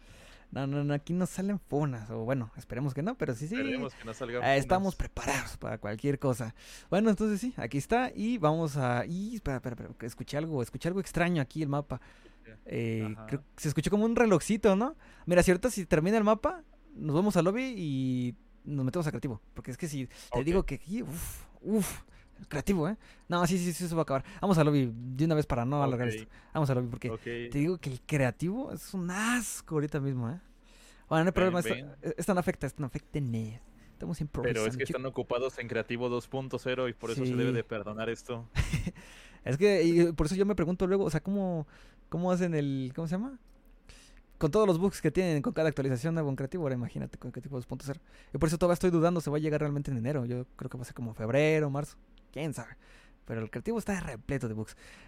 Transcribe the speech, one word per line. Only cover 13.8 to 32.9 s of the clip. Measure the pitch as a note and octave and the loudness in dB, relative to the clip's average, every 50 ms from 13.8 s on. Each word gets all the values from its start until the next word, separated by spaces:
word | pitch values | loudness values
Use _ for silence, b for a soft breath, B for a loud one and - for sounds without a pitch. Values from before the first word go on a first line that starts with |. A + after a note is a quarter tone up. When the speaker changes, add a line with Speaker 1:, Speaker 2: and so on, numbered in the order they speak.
| - - | 0 2
Speaker 1:
como | G3+ G#3 G#3+ | 2 2 2
un | A#3 A#3 | 4 4
relojcito, | B3 A#3+ A3 F#3+ D3+ - - G#3+ G#3+ - G#3+ F#3+ | 4 6 6 6 4 4 2 0 4 6 6 6
¿no? | F#3+ A3+ C#4+ D#4+ B B B B B B | 6 2 0 -4 B B B B B B
Mira, | D#3+ F3+ F3+ | 4 6 8
si | E3+ F3+ | 8 8
ahorita | F3+ F3 - B3 | 6 6 4 0
si | - G#3+ F3 | 0 0 0
termina | - F3+ D#3 D#3 F#3+ G#3+ | 4 4 4 6 6 4
el | A3+ G#3 | 4 6
mapa, | G#3 A3 G#3+ - D4 F#4 E4+ D#4 - - - - - D4+ | 6 4 4 2 -2 -4 -4 -12 -18 -20 -20 -20 -20 -12
nos | - D3 D#3 C#3 | -6 -2 0 2
vamos | E3 G3 G#3 - | 4 4 4 4
al | F3+ D#3+ | 4 4
lobby | F3+ G3 A#3+ C4 C4 B3 | 4 2 0 -2 -4 -4
y | G3 F3 D3+ C3+ C3 C3 B2+ B2+ B2 B2 B2 A#2+ - - - - - - | -4 -4 -2 0 0 0 0 0 0 -2 -2 -4 -8 -16 -20 -20 -16 -10
nos | D3 D3 C#3 C3 | -6 -4 -2 -2
metemos | B2+ - F3+ D#3+ D3+ | 0 0 0 -2 -2
a | |
creativo, | - - - C#3+ A2+ - - - | -2 -4 -4 -6 -6 -6 -12 -16
porque | - - - - | -18 -14 -12 -10
es | B2+ | -10
que | - - D#3 | -8 -8 -6
si | C#3+ C#3 B2+ | -6 -6 -8
te | A#2+ B B B B | -8 B B B B
Speaker 2:
Ok. | B A#2+ C3+ | B -2 0
Speaker 1:
digo | D#3 F3 F#3+ - | 2 2 2 2
que | - C#3+ | 0 -4
aquí, | - - D#3 G3 A#3+ | -8 -8 -8 -8 -8
uf, | A#3+ - D3 E3+ - - - - - - - - | -6 -6 -8 -8 -8 -8 -10 -12 -16 -18 -18 -12
uf, | - G3 G#3+ A3 F3+ - - - - - b b b b - - G3+ - | -4 0 0 2 0 0 -4 -10 -14 -18 b b b b -20 -20 -14 -8
creativo, | - D3 - - G3+ F3 D3 E3+ | -6 -4 0 0 0 2 2 -2
¿eh? | A3 - B B B B B - | -2 -6 B B B B B -4
No, | - F3 F3+ | 0 2 2
sí, | D#3 F#3 F#3 | 2 2 2
sí, | F3 F3+ | 0 -2
sí, | D#3+ D3 F3+ | -2 -4 -4
eso | E3 E3+ | -2 0
va | D#3+ | 0
a | D3+ | 0
acabar. | - C3+ C3+ - B B B | 0 0 -4 -4 B B B
Vamos | B F#3+ F#3+ D#3+ | B 4 6 6
al | D3 | 6
lobby | D3+ D3 C#3+ C3 A#2+ A2 | 6 6 4 2 2 -2
de | A#2 A#2+ B2+ B2+ C3 D#3 | -6 -8 -6 0 2 2
una | E3 D#3+ | 4 4
vez | D3+ D3 | 4 2
para | - C#3 A#2+ A#2 | 2 0 -2 0
no | B2+ C#3+ D3 | 0 0 2
alargar | C#3+ C3+ B2+ A#2 B2 A#2 | 2 2 0 0 -2 -2
Speaker 2:
Ok. | G#2+ | -2
Speaker 1:
esto. | A2 A2 - B B B B B | -4 -8 -12 B B B B B
Vamos | - D3+ C3+ | 0 2 2
al | C3 | 2
lobby | B2 B2 A#2+ | 2 0 -2
porque | A#2 A#2 - A#2+ | -6 -6 -6 -6
Speaker 2:
Ok. | A2+ A2+ | -6 -6
Speaker 1:
te | - A#2+ A#2+ A#2+ A#2+ A#2+ A#2+ C#3+ | -6 -6 -6 -6 -6 -4 -2 0
digo | D3 E3+ F#3 E3+ | 0 0 0 -2
que | - C#3+ | -4 -8
el | B2+ B2 | -8 -8
creativo | - - D3+ C#3+ C3+ B2 - - D#3 F3 G3 B3+ C4 - | -6 -2 0 2 2 2 0 -2 -2 -2 -2 -4 -6 -8
es | - - - - - | -8 -10 -10 -8 -6
un | F#3+ E3+ F3 | -6 -4 -4
asco | F3+ G3 A3 A3+ B3 B3 G#3 - - - - - E3 | -2 -2 0 2 0 0 0 -4 -8 -10 -8 -4 -2
ahorita | D3+ D3 D3+ - D3+ | -2 -2 0 -2 -2
mismo, | C3+ C#3 C3+ B2+ A#2+ A#2 | -2 -2 -2 -2 -4 -4
¿eh? | D3 F3+ - - - _ B B B B B B B B B B | -6 -8 -12 -18 -20 _ B B B B B B B B B B
Bueno, | |
no | D#3 D#3+ | 2 2
hay | E3 | 2
Speaker 2:
Ven, | F#3 - | 4 4
Speaker 1:
problema, | F#3 F3+ F#3 F3 F3 | 4 4 4 4 2
esto, | E3 A2+ A2 | 0 0 -2
Speaker 2:
ven. | A#2+ C#3 C#3+ - - | -4 -6 -12 -14 -10
Speaker 1:
e-, | - E3 - - | -8 -6 -4 -4
esto | E3+ - F#3+ | 0 2 2
no | F3+ | 2
afecta, | E3+ F#3+ F3 - - | 2 0 -2 -2 -4
esto | C3 - - | -6 -4 -4
no | D3 | -6
afecta, | B2 | -6